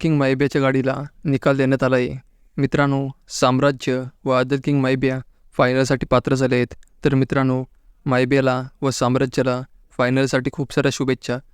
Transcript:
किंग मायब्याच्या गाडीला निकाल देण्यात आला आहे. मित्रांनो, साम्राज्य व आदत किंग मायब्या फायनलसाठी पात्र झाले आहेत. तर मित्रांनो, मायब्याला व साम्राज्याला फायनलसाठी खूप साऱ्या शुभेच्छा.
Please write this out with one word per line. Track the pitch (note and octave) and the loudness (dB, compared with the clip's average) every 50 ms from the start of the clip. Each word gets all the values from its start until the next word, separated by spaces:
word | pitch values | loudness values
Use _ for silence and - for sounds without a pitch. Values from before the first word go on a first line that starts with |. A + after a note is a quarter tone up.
किंग | - D#3+ D#3 C#3+ | 0 0 2 2
मायब्याच्या | C#3 C3+ C3+ C3 C#3+ C3+ - D3 | 2 2 2 0 0 0 0 2
गाडीला | C3+ C3+ C3 C3+ B2+ C3 C3+ C3+ C#3+ C#3+ _ - - | 2 2 2 2 0 0 -2 -4 -8 -12 _ -8 -4
निकाल | C#3 C3+ B2+ - D3 C#3 | -2 -2 0 2 0 2
देण्यात | C3+ C3+ C3 C3+ B2+ | 2 2 2 2 2
आला | C3+ B2+ C3 | 2 2 2
आहे. | B2+ B2 D#2 G2 C3 - _ _ _ _ _ - | 0 0 -2 -6 -10 -14 _ _ _ _ _ -4
मित्रांनो, | - C#3 C3 - C#3+ C#3+ C#3 C#3 C3+ C#3 C3+ - _ _ - | -4 -2 0 0 0 0 0 0 -2 -4 -6 -10 _ _ -10
साम्राज्य | - - C#3 B2+ B2+ B2+ C#3+ C#3+ C#3 B2+ - C#3 B2+ B2+ B2+ B2+ - _ - | -4 0 2 2 2 2 2 0 0 0 -4 -2 -2 -2 -4 -8 -14 _ -2
व | C3+ | 0
आदत | C3 B2+ B2+ B2+ C#3+ C#3 C3+ | 0 0 2 0 -2 -2 -2
किंग | D3+ C#3+ C#3 | 0 0 0
मायब्या | C3 C3 C3+ C3 C3+ C3 C3 C3 - - _ _ _ - | 2 0 0 0 0 -2 -2 -4 -8 -14 _ _ _ -10
फायनलसाठी | - - C3 B2+ B2+ C3 C3+ - C3+ B2 - | 0 0 2 2 4 2 2 2 0 -2 0
पात्र | - B2+ B2 - - C#3 | 2 2 2 2 2 0
झाले | B2+ C3+ B2 B2+ | 0 2 2 2
आहेत. | B2 B2 - - - - _ _ - - | 0 0 -2 -6 -18 -20 _ _ -4 -2
तर | D3 C#3 | 0 2
मित्रांनो, | C3 C3+ - - C#3 C3+ C3 B2+ C3 C3 - _ _ _ _ - _ - | 2 0 0 0 0 0 0 0 -2 -4 -8 _ _ _ _ -20 _ -4
मायब्याला | D3 B2+ B2+ B2+ B2 C#3 C#3 C3 C3 B2+ B2+ B2+ C3 _ - | -2 0 0 2 2 2 2 2 2 0 -2 -4 -8 _ -4
व | C#3+ C3+ | -4 -4
साम्राज्याला | B2 - C3 B2 B2+ C3 C3+ B2+ - C#3+ B2+ B2+ B2 B2+ C3 - _ - - _ - - | -2 0 0 0 2 0 0 -2 -2 -2 -2 0 -2 -4 -6 -12 _ -20 -20 _ -4 -2
फायनलसाठी | B2 B2 C3 C3+ C#3 C3 - C3 B2+ C#3 | -2 0 2 0 0 2 0 -2 -2 -2
खूप | - - C#3 - | -6 -6 -8 -4
साऱ्या | - D3+ C3+ C#3 - | -2 0 0 0 0
शुभेच्छा. | - C#3 C3 C3 - - - B2 C3 - _ | -2 -2 -2 -2 -4 -4 -8 -8 -8 -8 _